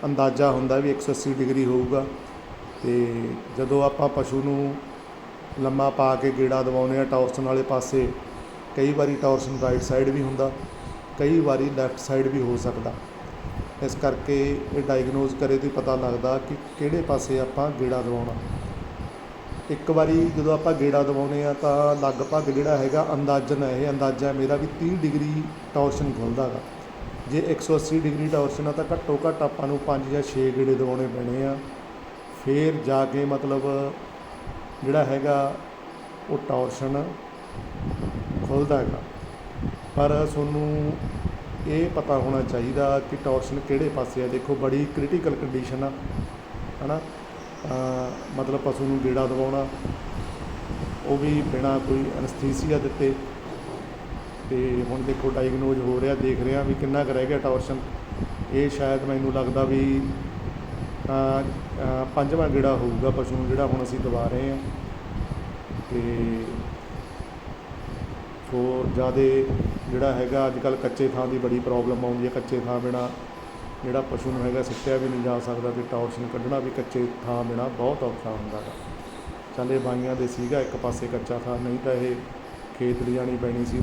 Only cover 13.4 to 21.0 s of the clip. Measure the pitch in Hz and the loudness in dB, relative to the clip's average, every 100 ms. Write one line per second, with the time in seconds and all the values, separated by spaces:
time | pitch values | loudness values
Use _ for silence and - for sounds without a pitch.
13.4 | - - - - 139 - 139 131 - 139 | -8 -6 -8 -4 -4 0 0 0 0 2
14.4 | 139 143 - 143 139 131 127 135 135 135 | 2 0 -2 -2 2 2 2 2 0 2
15.4 | 135 135 139 135 127 131 127 120 123 131 | 2 4 2 0 0 0 2 0 0 0
16.4 | - 147 - - 143 170 160 135 - 131 | -2 -8 -10 -2 0 0 2 0 2 0
17.4 | 131 - 147 147 127 127 120 120 117 113 | 0 0 0 0 0 0 0 -2 -2 -4
18.4 | - - - - - - - - - - | -4 -6 -6 -8 -10 -8 -10 -10 -14 -14
19.4 | - - - 147 - 160 156 165 170 156 | -10 -10 -4 -4 2 4 6 6 4 2
20.4 | 151 156 160 156 143 143 | 2 4 4 4 4 6